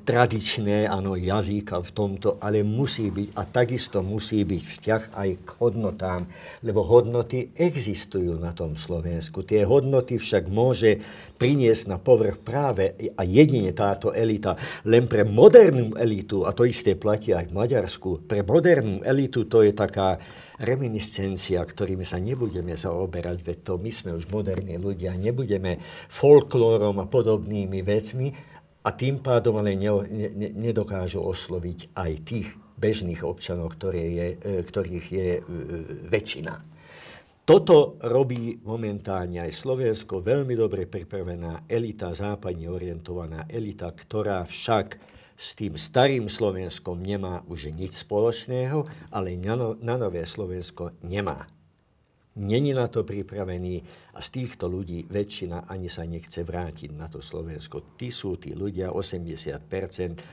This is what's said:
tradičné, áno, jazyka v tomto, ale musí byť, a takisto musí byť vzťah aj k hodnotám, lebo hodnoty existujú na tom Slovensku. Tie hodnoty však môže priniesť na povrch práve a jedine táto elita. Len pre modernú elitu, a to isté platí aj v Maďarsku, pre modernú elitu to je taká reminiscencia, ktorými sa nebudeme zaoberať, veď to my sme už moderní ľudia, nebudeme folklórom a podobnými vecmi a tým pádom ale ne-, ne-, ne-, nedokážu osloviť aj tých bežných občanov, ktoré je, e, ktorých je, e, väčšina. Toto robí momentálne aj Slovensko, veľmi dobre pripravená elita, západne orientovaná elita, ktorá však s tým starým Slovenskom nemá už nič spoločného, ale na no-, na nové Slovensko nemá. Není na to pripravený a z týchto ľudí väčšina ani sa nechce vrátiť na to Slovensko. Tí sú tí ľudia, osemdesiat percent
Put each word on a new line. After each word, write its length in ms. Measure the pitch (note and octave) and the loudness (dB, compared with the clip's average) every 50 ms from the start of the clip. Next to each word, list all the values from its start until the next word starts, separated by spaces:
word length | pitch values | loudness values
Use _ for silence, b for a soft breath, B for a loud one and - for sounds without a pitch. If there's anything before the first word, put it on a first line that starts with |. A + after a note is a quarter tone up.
tradičné, 880 | - - A#2+ A#2+ B2 G#2 A#2 A2 A2 - - A#2+ G#2+ G2+ G#2 G#2+ G#2+ - | -2 2 4 4 4 4 2 0 -2 -2 -2 0 0 0 2 2 2 0
áno, 320 | F#2 F#2+ F#2+ G2 F#2+ F2+ | 0 -2 -2 -2 -2 -2
jazyka 640 | F2+ F#2 G2 G#2+ G2 G#2 G#2 G#2 G2+ - F2+ F2 F2+ | 0 0 0 0 0 0 -2 -4 -4 -4 -4 -6 -6
v 80 | - | -6
tomto, 480 | - - G#2 G2 G2 F#2+ - G#2 - - | -4 -2 -2 -2 -2 -2 -2 -2 -2 0
ale 240 | - G#2 G#2+ G#2+ G2+ | -2 0 0 2 2
musí 480 | G#2 G#2+ B2 C#3 - - B2 A2 G2+ | 2 0 0 0 -2 -2 -2 -2 -2
byť, 240 | F2 G2+ G#2 G#2 - | -2 -4 -6 -6 -6
a 80 | - G#2 | -8 -8
takisto 560 | - - B2+ B2 A2+ B2+ A#2 - - - G2 | -2 2 2 2 2 0 -4 -6 -2 -2 -2
musí 400 | F#2 F#2+ G#2+ G#2+ G#2 - A2 G#2 | -2 -2 -4 -4 -4 0 0 0
byť 220 | G2+ F2 F#2+ D#2+ - | 2 2 0 -4 -4
vzťah 380 | - - - - G#2+ A2 A2 A2 - | -6 -8 -4 0 0 0 0 0 -4
aj 180 | - G#2 G2 G2 F#2 - - | -8 -4 -2 -2 -2 -4 -8
k 40 | - - - | -14 -6 0
hodnotám, 640 | A#2+ A#2 G2+ A2+ A2 F#2 F2 - F#2 F#2 F2+ F2 F2+ B B B B B B B B | 0 0 0 0 -2 -4 -4 -4 -4 -4 -4 -4 -4 B B B B B B B B
lebo 160 | A2+ G2+ G#2+ | -2 0 0
hodnoty 720 | F#2+ E2 A#2+ A#2+ G#2+ A2+ A#2+ A#2+ A2+ - C3 B2+ - - | 4 8 8 8 8 6 0 -2 -2 -2 -4 -6 -6 -6
existujú 880 | - - E3+ F3 C#3 C#3 A2 G#2+ F#2 - - - - F#2+ F2+ F2 E2 D#2+ | -2 0 0 2 2 0 -4 -4 -4 -6 -6 -6 -4 -2 -2 -2 -2 -4
na 160 | E2+ E2+ E2+ | -4 -6 -6
tom 160 | - F2 D#2 | -6 -6 -6
Slovensku. 720 | D#2 D#2 - - F2 D#2+ E2 F2 E2+ E2 D#2 - - F#2 F#2+ | -6 -8 -6 -6 -6 -4 -4 -4 -4 -4 -6 -8 -8 -8 -4
Tie 240 | - G#2+ G#2+ G2+ G2 | 2 4 4 6 6
hodnoty 480 | B2 C#3 B2+ C3+ C3+ B2+ B2+ - B2 | 6 4 6 4 2 2 2 0 -4
však 320 | G#2+ - - A2 F#2+ D#2 F2+ | -4 -2 0 0 0 0 0
môže 480 | G2 A2 B2 C3 A#2+ F2+ A2+ A2 G2+ G#2 B B B B B B B | 0 2 4 2 2 4 6 4 4 4 B B B B B B B
priniesť 560 | - B2 B2+ D3 C#3 B2+ A2+ A2 G#2+ - G2 | 0 2 4 4 6 6 6 6 4 2 -4
na 80 | F#2 F2 | -6 -2
povrch 400 | - C3 B2 A2 A2 G2+ G2 - | 6 6 6 6 6 2 -2 -4
práve 560 | - A2+ A2+ C#3 C#3+ C3+ G#2+ G2 F#2+ - - - A2 - | -8 -4 -2 0 0 0 0 2 0 0 -2 -4 -8 -6
a 100 | - - F#2 F2 | -4 -2 0 4
jedine 480 | F#2+ B2+ D#3 C#3 C3 A#2 G2 F#2 F2 | 8 8 8 8 6 2 2 0 0
táto 400 | - G#2 G2+ G2 - - G#2 - | 0 2 0 0 0 -2 -2 0
elita. 400 | G#2 A2+ A2+ A2 - - G2 F2+ B B B B B B G#2+ | 0 0 0 0 0 0 -2 -2 B B B B B B 6
Len 160 | A2+ A#2+ B2+ | 6 6 6
pre 240 | A#2 A#2 G#2+ G#2+ A2 | 6 4 4 4 4
modernú 640 | G2+ A#2 - G#3+ - A#3+ G#3+ E3 C#3 B2+ A#2 A2 A2 - | 8 10 12 12 12 12 12 12 8 4 0 0 0 0
elitu, 480 | A#2+ A2+ G#2+ F#2+ G2+ - G#2 F#2+ F2 F#2 | 0 0 0 0 -2 -2 0 0 0 0
a 80 | F#2+ | 4
to 80 | - A#2+ | 4 4
isté 320 | A#2+ A#2 - - G#2 F#2 | 4 4 2 2 2 2
platí 400 | F#2 - G#2 G#2+ G#2+ G#2+ A2 F#2 | 2 2 2 2 2 2 0 0
aj 160 | E2+ E2+ E2 | 0 0 -4
v 40 | E2+ G2+ A#2 A#2+ | -2 -2 0 0
Maďarsku, 560 | C3+ A2 F#2 F2+ - - - - E2+ D#2+ - | 0 0 0 -2 -6 -6 -4 -4 -4 -4 -4
pre 240 | - A2 G2+ G2 F2+ | -2 -2 -2 2 4
modernú 560 | C#3 E3+ D#3 F3 E3+ C#3 A2 G#2+ F#2 G2 - | 4 6 6 6 6 6 4 0 -2 -2 0
elitu 400 | A#2 C3 C#3 C#3 - - B2 G#2+ | 0 2 2 2 0 0 -2 -2
to 160 | - - A2+ | 4 8 8
je 160 | G#2+ G#2 G2+ | 8 8 6
taká 400 | G#2+ G2+ F2 - G2 F#2+ F#2+ F2+ F#2 B B B B B B B B | 4 0 0 0 0 2 2 0 0 B B B B B B B B
reminiscencia, 1040 | A#2 A2+ C3 C3+ C3+ A#2 A2 G#2 G2 - - - F#2+ F#2+ F#2+ F#2 - - F#2 F2 | -2 -2 -2 0 -2 -4 -4 -4 -4 -4 -4 -4 -4 -4 -4 -4 -2 -2 0 -2
ktorými 400 | E2 E2+ - - G2+ F2+ F#2+ F#2 | -2 -4 -4 -6 -4 -4 -2 -4
sa 160 | F2+ - F2+ F2+ | -4 -4 -4 -4
nebudeme 560 | F#2 A2+ C3+ C3 A#2+ G#2 F#2 F2+ E2+ F2 E2 | -4 -4 -2 -2 -4 -4 -4 -6 -6 -6 -6
zaoberať, 720 | E2 - F#2+ E2 F2 F#2+ F2+ F2+ F2 E2+ F2 F2 F2 - | -6 -4 -4 -2 -2 -4 -4 -4 -6 -6 -4 -6 -6 -6
veď 120 | F2 E2+ - | -8 -10 -8
to 160 | - - F#2 F2 | -6 -6 -6 -4
my 120 | F#2+ A2+ G#2+ | -4 -6 -8
sme 160 | - - F#2 E2 E2+ | -8 -8 -6 -8 -8
už 80 | E2 | -6
moderní 480 | D#2 G2+ G#2+ F#2+ F#2+ F#2 F#2+ G2 F#2+ E2 | -6 -4 -4 -2 -2 -4 -4 -6 -6 -8
ľudia, 400 | F2 F#2+ G2+ F#2+ E2+ F#2 F2+ F2+ | -6 -4 -4 -4 -4 -4 -4 -4
nebudeme 640 | F#2 G2+ A2+ B2 B2+ C3 G#2 G2+ F#2+ F#2+ F2+ F2 B B B B B B B | -2 -2 -2 -2 -2 -2 0 0 0 0 -2 -2 B B B B B B B
folklórom 880 | - - - C#3+ D3 C#3+ C3+ - - B2+ A#2 A2+ A2+ G#2 G#2 G#2 G2 G2 | -4 4 8 10 10 10 8 4 2 2 4 4 4 4 2 2 0 -2
a 80 | F#2 | -4
podobnými 720 | F#2 - B2+ G#2+ A2+ G#2+ G2 E2+ F#2+ G#2+ G2+ G2 F#2 F#2+ F#2+ F2+ | 0 0 2 4 4 2 2 0 -4 -4 -4 -4 -4 -4 -4 -2
vecmi 480 | G#2 G#2 A2 G#2+ - - B2+ C3 C#3+ C#3 B B B B B B _ _ _ | 0 0 0 -2 -4 -6 -4 -4 -6 -6 B B B B B B _ _ _
a 80 | - G3+ | -6 -4
tým 320 | - - - C3 C#3+ C3 | -4 -2 -2 -2 -2 -2
pádom 400 | - C3+ B2 A#2 A2 A#2+ G#2+ G#2+ | 0 2 2 4 4 2 2 2
ale 160 | G#2 G2+ G2 F#2+ | 2 0 0 0
ne-, 320 | G2 G#2+ G#2 G2 G2+ - | 2 2 2 2 0 -2
ne-, 240 | G#2 G#2+ G#2 - - | -6 -6 -6 -6 -6
ne-, 200 | G2 G#2 - - G2 | -6 -8 -8 -6 -4
nedokážu 640 | A2+ A#2 G#2+ A2 G2 - G2+ F#2 F2+ F2+ F#2+ F#2+ | -4 -2 0 0 -2 -2 -4 -4 -4 -4 -4 -4
osloviť 720 | E2+ F#2 F2+ - - - F#2 F2 E2+ F2+ E2+ - - - - | -4 -4 -6 -6 -6 -8 -8 -6 -6 -6 -8 -10 -14 -12 -8
aj 180 | F#2+ F2+ E2 D#2 D#2 D#2 | -6 -4 -4 -4 -6 -8
tých 320 | - A#2 A2 F#2+ - - - - - - | -8 -6 -6 -6 -8 -12 -18 -20 -18 -8
bežných 480 | - - G#2 G#2+ G#2+ F#2+ F2 E2 D#2+ | -2 0 0 0 0 -2 -6 -6 -4
občanov, 560 | F2 D#2 F2 - - - F2+ F2 E2 E2 E2 - | -6 -6 -6 -6 -6 -6 -6 -4 -4 -6 -8 -6
ktoré 240 | G2+ F#2+ F2+ F2 | -6 -4 -4 -2
je, 240 | E2 E2+ E2+ E2+ F2 F2 F2+ | -2 -2 -2 -2 -2 -4 -4
e, 20 | - - G2+ G2 F2+ E2+ | -6 -6 -4 -4 -4 -4
ktorých 400 | - - G#2 F#2 E2+ F2+ E2+ - - F#2 | -4 -4 -4 -4 -4 -6 -8 -8 -6 -4
je, 140 | F#2+ F#2 F2+ F2 - | -2 0 0 -2 -2
e, 20 | - - F2 E2 B1+ D#2+ F2 E2 D#2+ - D#2 - D#2 D2+ | -4 -8 -10 -10 -8 -8 -8 -10 -10 -10 -12 -12 -6 -2
väčšina. 480 | A2 G#2+ - - - D2 - - - - - - B B B B B B B B B B B B B B - | -2 -2 -2 -2 -8 -8 -8 -10 -12 -12 -16 -20 B B B B B B B B B B B B B B 6
Toto 480 | - D#3 C3+ - - E3+ D3 C#3+ - - - - A#2 | 8 8 8 10 10 8 8 8 6 0 -6 -2 2
robí 480 | A#2+ C3 C#3 B2 B2 A#2 A2+ A#2 - - | 4 4 4 2 0 -4 -6 -8 -8 -8
momentálne 800 | - G#2+ A2+ A#2 A2+ G#2 G2+ G2+ - G#2 F#2+ F#2 F2+ F2+ F2 F2 | -8 -8 -6 -6 -4 -6 -6 -6 -6 -6 -4 -4 -4 -6 -6 -6
aj 160 | E2+ E2 - | -6 -8 -8
Slovensko, 640 | - - C3 B2+ B2+ C3 A2+ G#2+ A2 - - F#2+ F#2 | -8 -4 -4 -2 0 0 0 0 -2 -4 -8 -8 -4
veľmi 400 | F#2 A2 C3 C#3+ C#3 B2+ A#2+ A2+ | 0 0 0 0 0 -2 0 0
dobre 320 | A2 G2+ G2 F#2+ F2+ - | 0 0 0 -4 -6 -6
pripravená 800 | - F#2+ E2+ - G#2 G2 F2+ F2+ F2 E2+ E2+ E2+ D#2+ D#2 D#2+ - | -8 -10 -10 -8 -8 -8 -6 -6 -8 -8 -8 -8 -10 -10 -8 -4
elita, 400 | A#2 A#2 A#2+ A2 G#2+ G#2 G2+ F2 | -4 -4 -4 -4 -8 -8 -8 -8
západne 560 | E2 F#2+ G2+ G#2 G#2 G2+ - F#2 F2+ E2 E2 | -8 -6 -6 -6 -6 -6 -6 -8 -8 -8 -8
orientovaná 800 | E2+ F2+ F2+ F2+ F2+ E2 E2 E2 F2+ F2+ F2+ E2+ D#2 D#2+ D#2+ D#2+ | -8 -8 -8 -8 -8 -10 -10 -10 -10 -10 -10 -8 -10 -10 -12 -12
elita, 480 | D#2 A2+ A#2 A2+ G#2 G2+ - F2 E2+ E2 | -10 -8 -8 -8 -8 -10 -10 -10 -12 -12
ktorá 480 | - - - - G#2+ G2+ G#2 G2 F#2 | -14 -14 -8 -6 -4 -2 -2 -2 -2
však 720 | F2 - - - - - A2+ G#2 F#2+ - - B B B B B B B B B | -4 -8 -10 -6 -2 0 2 2 0 -2 -10 B B B B B B B B B
s 160 | - - - | -14 -14 -10
tým 240 | - G#2+ F#2+ D#2+ D#2 | -8 -8 -8 -6 -6
starým 480 | - - - B2+ C3 C#3+ C3+ B2 G#2+ | -6 0 4 4 4 6 4 0 -2
Slovenskom 720 | G2+ - - A2 G2+ F#2+ F#2 F#2 E2+ - - - F2 F2 F2 | -4 -4 0 0 0 0 -2 -6 -8 -10 -10 -8 -8 -8 -6
nemá 480 | F#2 G2 G2+ G2 F#2+ F#2 F2 F2 - | -4 -4 -4 -4 -4 -6 -6 -8 -8
už 240 | - E2+ D#2 C#2+ D2+ | -10 -10 -10 -8 -10
nič 320 | D#2 F2 F#2+ F2+ - - | -8 -8 -8 -8 -8 -10
spoločného, 800 | - - G#2 G#2 A2 A#2 A2+ - - B2+ B2+ B2+ B2+ C3 D3 D3+ C#3+ D3+ B B B B - | -6 -2 0 2 2 2 0 -2 -6 -6 -4 -2 -2 -2 -2 -2 -4 -4 B B B B -6
ale 240 | G#2 F#2+ F#2 F2+ F2 | -6 -6 -4 -6 -6
na 160 | F2+ G#2 A#2 | -4 -2 -2
no-, 240 | B2+ A#2+ A2 A2 A2+ | -2 -2 -4 -4 -6
na 160 | A#2 A#2 B2 | -4 -2 -2
nové 320 | B2+ A#2 F#2+ F2 E2+ E2 | -2 -2 -2 -4 -4 -6
Slovensko 720 | E2 - G#2+ G2+ F2+ F#2 F2+ E2+ - - - F2 E2 E2+ - - | -8 -8 -8 -8 -6 -6 -8 -10 -12 -10 -10 -10 -10 -10 -12 -10
nemá. 400 | E2+ F#2 G2+ G2+ F2 C#2+ C2 - - - _ _ _ _ _ _ _ _ _ _ _ _ _ _ _ - G#2+ | -6 -4 -4 -4 -4 -6 -8 -12 -18 -20 _ _ _ _ _ _ _ _ _ _ _ _ _ _ _ -10 -8
Není 360 | G2+ G2 A2 B2+ D3 C#3+ C3+ | -4 0 0 2 2 2 0
na 160 | C3 A#2+ A2+ | 0 -2 -2
to 160 | - A#2 G#2 | -2 -4 -4
pripravený 760 | - G2+ G2+ F#2 - G2 G#2 F#2+ F#2 F2+ F2+ F2+ F2+ F2+ E2 - B B B B B B | -4 -6 -8 -8 -8 -8 -8 -6 -6 -6 -6 -6 -6 -6 -8 -10 B B B B B B
a 40 | - | -12
z 100 | - - - | -12 -10 -8
týchto 320 | C3 C3 A#2+ - - F2+ | -8 -8 -8 -8 -6 -6
ľudí 400 | F2+ F2+ F#2+ G2 E2 E2+ E2+ E2 | -6 -4 -6 -6 -6 -8 -10 -8
väčšina 640 | F2 F#2+ G2+ G2+ G2+ - - F#2+ E2+ E2+ F2 - - | -6 -4 -4 -4 -4 -6 -10 -8 -8 -8 -10 -10 -10
ani 160 | F#2+ F#2+ F2+ | -10 -10 -8
sa 160 | E2+ - F2+ | -8 -8 -8
nechce 400 | E2 E2+ E2 E2 - - - E2 | -8 -8 -8 -10 -10 -12 -10 -10
vrátiť 480 | E2 D#2 E2+ F2 F2 D#2+ D2 - D2+ D2 | -8 -6 -6 -6 -6 -8 -10 -12 -14 -14
na 160 | D2+ D2 E2 | -14 -12 -14
to 160 | D#2+ D#2 C2+ | -14 -14 -14
Slovensko. 720 | - - - D#2+ E2 E2 D#2 D2+ D#2+ - - D2 - - _ | -14 -12 -12 -10 -10 -10 -12 -12 -14 -12 -12 -12 -14 -14 _
Tí 160 | - B2 B2 | -12 -12 -10
sú 240 | A#2 - - G2 F2 | -10 -8 -6 -8 -8
tí 160 | E2+ - D2 | -8 -10 -12
ľudia, 400 | D2+ D#2+ G2 G#2 F#2 F#2 F#2 F2 | -10 -8 -8 -6 -6 -6 -6 -4
osemdesiat 720 | - F#2+ G2 - G2 F2+ E2+ E2+ E2 D#2 - D#2 C#2+ D#2 | -4 -6 -6 -6 -8 -8 -8 -10 -10 -10 -10 -10 -10 -10
percent 560 | D#2 - G2 F#2+ F#2 - - - F2+ F2 E2+ E2+ B B | -10 -8 -6 -6 -6 -8 -6 -6 -6 -6 -6 -10 B B